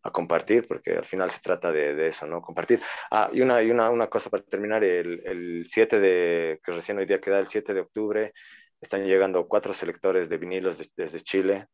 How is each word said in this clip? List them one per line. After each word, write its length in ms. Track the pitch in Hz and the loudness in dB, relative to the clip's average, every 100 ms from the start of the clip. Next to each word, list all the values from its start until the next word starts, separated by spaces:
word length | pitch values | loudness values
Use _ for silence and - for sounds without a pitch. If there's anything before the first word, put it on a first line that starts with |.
a 80 | - | -4
compartir, 560 | - 85 85 - 117 - | -4 0 -2 4 2 2
porque 300 | - - - | -6 -2 -4
al 80 | - | -2
final 260 | 92 90 | -4 -4
se 100 | - | -4
trata 300 | 90 90 87 | -4 -2 0
de, 240 | 78 73 73 | 0 0 0
de 140 | 80 | -2
eso, 180 | 78 76 | -2 -8
¿no? 120 | 85 | -8
Compartir. 400 | - 85 82 117 - - - | -8 -8 2 0 0 -12 -2
Ah, 220 | 107 104 | 0 2
y 80 | - | 2
una, 220 | 127 120 | 4 4
y 80 | 113 | 4
una, 180 | 120 113 | 4 2
una 160 | 117 110 | 2 0
cosa 240 | 110 - | -2 -4
para 140 | 98 | -6
terminar, 400 | - 95 104 110 | -4 -6 -2 2
el, 400 | 98 90 87 87 92 | 2 2 -2 -8 -8
el 400 | 92 87 85 82 | -8 -6 -8 -4
siete 320 | - 110 107 | 2 4 6
de, 640 | 98 90 87 85 82 78 | 4 4 2 2 0 -4
que 80 | - | -6
recién 260 | 85 - 101 | -6 -4 -4
hoy 80 | 92 | 0
día 120 | 95 | 0
queda, 200 | - 98 | 2 0
el 80 | 95 | 0
siete 260 | 107 104 | -4 -2
de 60 | 98 | -4
octubre, 540 | 87 107 107 104 107 - - - _ _ | -4 -6 -2 -2 -4 -8 -20 -20 _ _
están 240 | - 98 98 | -6 -4 4
llegando 420 | 95 95 90 85 | 4 4 2 2
cuatro 260 | 107 101 | 0 0
selectores 560 | 95 85 - 95 92 82 | -6 -8 -2 0 2 0
de 80 | 82 | -6
vinilos 400 | 87 92 92 76 | -4 -4 -4 -6
de-, 140 | - - | -12 -8
desde 260 | 82 82 | -8 -8
Chile 480 | - 95 95 98 - | -2 0 2 0 -4